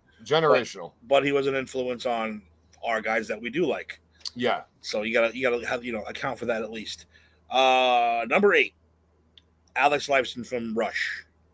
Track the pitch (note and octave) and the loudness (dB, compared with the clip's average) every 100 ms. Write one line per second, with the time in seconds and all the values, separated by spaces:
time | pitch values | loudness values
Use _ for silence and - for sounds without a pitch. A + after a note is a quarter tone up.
0 | _ _ A2+ D#3 D#3+ B2+ A2 G2 E2 - | _ _ 0 2 4 4 2 -8 -14 -18
1 | A#2 C#3 C#3 C#3 C#3 C3+ B2+ C3 B2+ A#2+ | 0 2 4 2 0 -2 -4 -4 -4 -4
2 | B2+ A#2 A2 G#2+ - _ _ _ A2+ A2+ | -4 -2 -4 -8 -14 _ _ _ -4 -2
3 | A2 A2+ A2 G#2+ A#2 C#3 D#3 F#2+ - - | 0 -2 -2 -6 -6 -2 0 -2 -6 -16
4 | _ _ - A#2+ A#2+ G2+ - _ - A2 | _ _ -16 -4 -2 -2 -6 _ -6 -4
5 | A2 A#2 A2+ B2 C3 A#2+ A2+ B2+ A#2+ A2 | 0 2 2 0 -2 0 -2 -4 -4 -8
6 | G2+ A2 C#3 A#2+ A#2 A2+ A2 A2+ G2+ - | -8 -8 -6 -4 -4 -4 -4 -8 -10 -10
7 | - _ _ _ - B2+ C3 C3 B2+ B2 | -14 _ _ _ -4 2 4 6 4 4
8 | A#2+ A#2 A#2 D#3+ G3+ E3 A#2 - _ _ | 4 0 2 4 6 6 4 -2 _ _
9 | _ _ _ _ _ _ _ - C#3+ D3 | _ _ _ _ _ _ _ 2 2 2
10 | C#3+ C#3 A#2+ B2 A2+ B2 A#2 A2 G#2 - | 2 0 0 -6 -8 -8 -4 -4 -4 -4
11 | - - - _ _ | -6 -6 -14 _ _